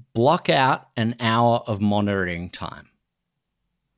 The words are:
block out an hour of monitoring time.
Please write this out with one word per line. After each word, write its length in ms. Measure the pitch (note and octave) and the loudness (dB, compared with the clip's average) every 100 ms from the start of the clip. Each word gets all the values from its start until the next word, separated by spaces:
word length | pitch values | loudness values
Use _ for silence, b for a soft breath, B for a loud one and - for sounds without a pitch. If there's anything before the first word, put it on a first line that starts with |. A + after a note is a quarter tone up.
| - | -8
block 360 | A2+ C3 F3 - | 0 2 2 2
out 380 | D3+ C3 D#3 - - | 2 2 0 -6 -4
an 180 | A2+ A#2+ | -4 -2
hour 420 | A#2 A#2 A#2+ A#2+ - | 0 2 2 2 -2
of 140 | G2+ | -2
monitoring 720 | G#2 G#2 G2+ G2 F2+ E2+ F2+ | 0 0 0 -2 -4 -6 -10
time. 380 | - E2+ - - _ _ _ _ _ _ _ _ _ _ | -12 -14 -14 -20 _ _ _ _ _ _ _ _ _ _